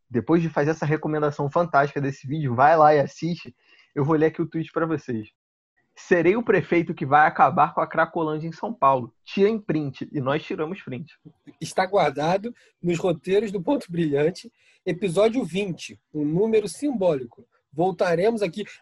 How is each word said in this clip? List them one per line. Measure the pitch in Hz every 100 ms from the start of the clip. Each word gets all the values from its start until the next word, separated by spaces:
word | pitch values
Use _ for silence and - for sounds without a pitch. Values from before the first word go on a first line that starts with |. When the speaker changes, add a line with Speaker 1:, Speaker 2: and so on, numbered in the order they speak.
| _
Speaker 1:
Depois | 117 107 165
de | 165
fazer | 151 147
essa | 160 151
recomendação | 156 156 151 151 147 143
fantástica | 170 170 143 143 147
desse | 139 139 127
vídeo, | 151 143
vai | 120 143 165
lá | 151
e | 151
assiste. | 135 - 165 170 - - _ _ _ -
Eu |
vou | 143 160
ler | 156
aqui | 156
o | 165
tweet | 160 160
pra | - 160
vocês. | 156 - 113 107 _ _ _ _ _ _ -
"Serei | - 180 165 220
o |
prefeito | 240 196 - 170 170
que | 165 139
vai | 143 156
acabar | - 147 139 151
com | -
a | -
Cracolândia | - 160 175 160 156 165
em |
São | 160 214
Paulo. | - 139 135 120 _
Tirem | - - 196 220
print." | - 156 147 - -
E | 151
nós | 127 139
tiramos | - 190 156 190
print. | - 127 139 _ - _ - -
Speaker 2:
Está | 160 - 190
guardado | 196 151 135 151 190 220 240 _ _
nos | 175 170
roteiros | 190 165 - 196 220
do | 196
Ponto | 165 277 -
Brilhante, | 170 160 139 151 180 226 _ _ _ -
episódio | 180 202 165 220 233 196
vinte, | 170 202 147 - - _
um | 151 147
número | 165 220 220 208
simbólico. | - 285 226 185 147 117 - _ _ _
Voltaremos | 139 180 175 190 165 202 233
aqui. | 196 185 202 -